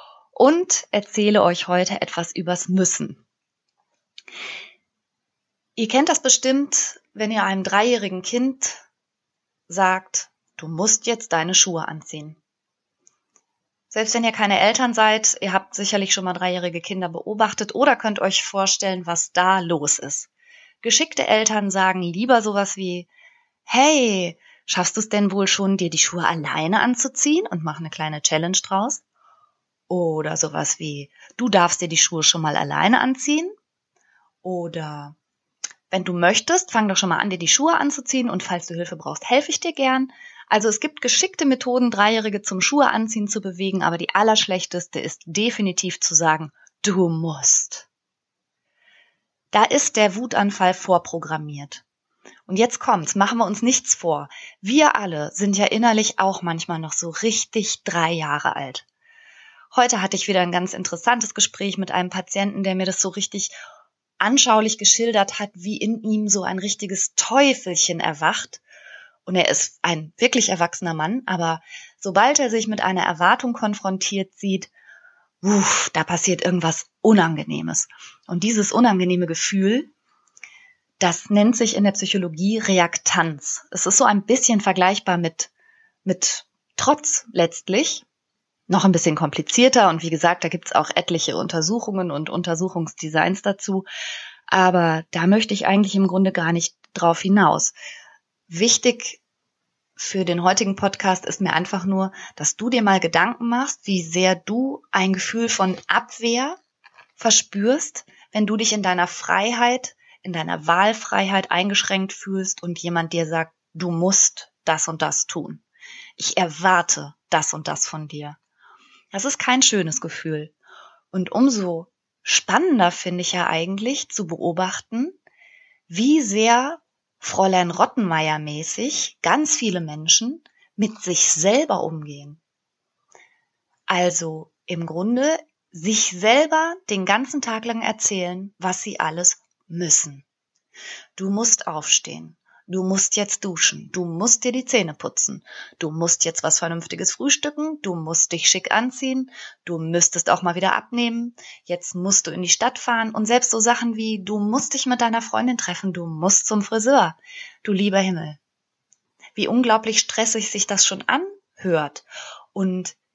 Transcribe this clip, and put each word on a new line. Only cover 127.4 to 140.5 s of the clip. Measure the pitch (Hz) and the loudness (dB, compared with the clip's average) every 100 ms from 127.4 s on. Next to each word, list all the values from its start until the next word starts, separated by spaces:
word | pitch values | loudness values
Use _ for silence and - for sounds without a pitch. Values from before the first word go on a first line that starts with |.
| 190 185 175 | 4 4 2
Rottenmeier-mäßig | 170 165 - 190 160 156 156 151 147 160 - 254 302 - _ | 2 0 2 0 2 0 -2 -4 -8 -8 -6 -6 -4 -6 _
ganz | 170 247 311 - | 0 2 2 0
viele | 226 180 | -2 -2
Menschen | 160 151 165 170 233 320 _ _ _ - | -6 -4 2 2 2 -8 _ _ _ -4
mit | 214 - | -4 -4
sich | 180 170 - | -2 2 2
selber | 160 185 247 302 180 | 2 4 4 2 0
umgehen. | 160 160 151 143 143 156 _ _ _ _ _ _ _ - _ _ _ _ _ _ - | -2 -6 -12 -14 -18 -20 _ _ _ _ _ _ _ -20 _ _ _ _ _ _ -2
Also | 180 180 175 165 156 - _ - | 0 0 0 -6 -10 -16 _ -10
im | 170 165 | -8 -6
Grunde | 165 202 247 285 320 - _ _ | -4 -2 0 0 -2 -6 _ _
sich | 170 180 214 - | -8 -2 0 -2
selber | 180 208 262 311 311 330 370 - | 0 4 4 4 2 0 -4 -6
den | 202 185 | -2 2
ganzen | 208 269 294 | 0 0 -6
Tag | 233 220 233 | -6 -6 -6
lang | 226 | -4
erzählen, | 220 214 - 190 175 180 196 - | -4 -2 -2 -2 -4 -6 -12 -6
was | 185 185 | -6 -4
sie | 208 - | -6 -4
alles | 160 165 180 - _ _ - | -4 0 0 0 _ _ -12
müssen. | 165 170 - 151 139 _ _ _ | -6 0 0 -2 -10 _ _ _